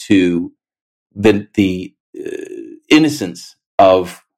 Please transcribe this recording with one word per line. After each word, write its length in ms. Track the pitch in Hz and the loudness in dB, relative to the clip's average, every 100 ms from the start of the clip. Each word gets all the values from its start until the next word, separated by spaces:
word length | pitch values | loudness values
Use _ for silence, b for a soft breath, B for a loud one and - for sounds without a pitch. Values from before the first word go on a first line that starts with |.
| - | -2
to 440 | 98 90 87 87 _ _ _ _ _ _ | 0 2 -2 -6 _ _ _ _ _ _
the, 320 | 101 107 104 104 | -2 0 0 -2
the, 400 | - 95 92 92 _ _ - | -2 -2 -2 -10 _ _ -18
uh, 120 | - - - - - - - | -14 -14 -14 -16 -18 -12 2
innocence 680 | 151 156 101 92 87 - _ _ - | 2 2 -2 -8 -12 -20 _ _ 2
of 420 | 95 92 90 - _ | 4 4 0 -12 _